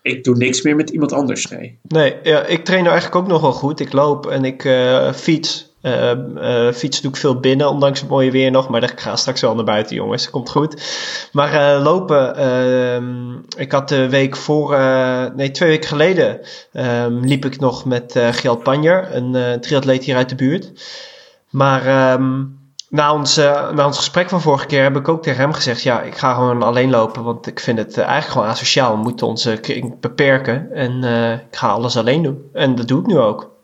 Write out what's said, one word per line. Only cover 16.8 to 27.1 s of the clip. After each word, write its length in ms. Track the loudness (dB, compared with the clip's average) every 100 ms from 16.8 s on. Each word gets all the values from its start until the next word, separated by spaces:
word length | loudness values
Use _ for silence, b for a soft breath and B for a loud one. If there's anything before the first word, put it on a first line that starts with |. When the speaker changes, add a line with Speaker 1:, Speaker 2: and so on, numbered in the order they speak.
| -2 0 0 0
Speaker 2:
liep 260 | 0 0 -2
ik 140 | -2
nog 260 | -2 -2 -4
met, 300 | -4 -2 0
eh, 120 | 0
Gjalt 340 | 0 0 0
Panjer, 520 | 0 2 2 2 0 -6
een, 200 | -2 -2
eh, 180 | -2
triatleet 500 | -4 0 0 2 0
hier 120 | 2 0
uit 140 | 0
de 60 | 0
buurt. 360 | 0 0 -6 B B B B B B B _
Maar, 360 | 0 2 2 2
ehm, 580 | 4 4 4 2 -2 -6 -10 _ -20 _
na 240 | 0 2
ons, 240 | 2 0 4
eh, 340 | 4 2 0
na 140 | 2 2
ons 120 | 0
gesprek 320 | -2 -2 0
van 120 | 0
vorige 240 | 2 0 0
keer 180 | 2
heb 120 | 2 2
ik 120 | 0
ook 160 | -2
tegen 160 | -2 0
hem 120 | 0
gezegd: 280 | 0 -4 0
"Ja, 200 | 0 0
ik 140 | -2 -2
ga 160 | 0
gewoon 300 | 2 2 2
alleen 260 | 2 2 2
lopen, 340 | 2 2